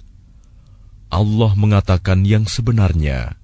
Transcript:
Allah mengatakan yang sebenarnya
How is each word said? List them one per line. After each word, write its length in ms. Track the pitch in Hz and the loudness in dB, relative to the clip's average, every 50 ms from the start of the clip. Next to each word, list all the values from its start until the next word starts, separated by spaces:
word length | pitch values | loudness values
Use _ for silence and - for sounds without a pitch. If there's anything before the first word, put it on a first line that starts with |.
| - - - - - - - - - - - - - - - - - - - - - | -20 -20 -20 -20 -20 -20 -20 -20 -20 -20 -20 -20 -20 -20 -20 -20 -20 -20 -20 -20 -14
Allah 460 | - 80 85 107 107 107 110 113 107 98 | -6 -2 -2 0 0 0 0 2 2 2
mengatakan 720 | 101 107 107 104 101 - - 92 85 - 98 92 92 98 | 2 2 2 2 2 2 0 -2 -2 0 0 0 2 2
yang 240 | 101 110 107 110 95 | 2 2 2 0 -2
sebenarnya 880 | - - 117 120 117 110 98 87 80 82 76 71 65 64 57 - - - | -4 -4 -2 0 0 2 2 2 0 0 -2 -2 -4 -6 -8 -10 -12 -16